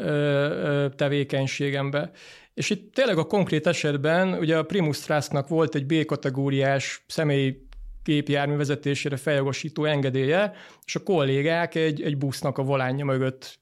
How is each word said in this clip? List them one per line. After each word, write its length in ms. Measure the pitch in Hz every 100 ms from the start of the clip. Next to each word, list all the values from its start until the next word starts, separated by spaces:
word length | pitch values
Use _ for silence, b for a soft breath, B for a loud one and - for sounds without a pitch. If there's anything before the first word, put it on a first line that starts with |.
ö, 880 | 185 147 147 143 143 - 151 143 143 135
tevékenységembe. 1160 | 143 143 139 139 135 - 139 139 139 143 170 B B B B
És 160 | - 151
itt 240 | 208 -
tényleg 240 | - 262 165
a 60 |
konkrét 440 | 156 208 170 156 170
esetben, 680 | 165 151 143 147 170 185
ugye 240 | 180 160 160
a 60 |
Primus 360 | 156 196 156 135
Trustnak 480 | - 151 - 151 -
volt 280 | 160 156 156
egy 100 | 139
B 200 | 160 151
kategóriás 960 | 143 143 131 139 135 135 135 - - -
személyi 600 | - 151 139 135 131 - - - -
gépjármű 520 | - 147 143 143 143 147
vezetésére 600 | 143 143 143 139 147 139
feljogosító 720 | - 143 139 127 156 - 151
engedélye, 680 | 147 135 131 135 175 208 B B B -
és 100 | -
a 80 |
kollégák 720 | - 175 135 139 147 170 165 165
egy, 260 | 160 151
egy 160 | 160 143
busznak 400 | 139 - 143 131
a 60 |
volánja 420 | 135 135 127 135 143
mögött 540 | 131 131 131 - -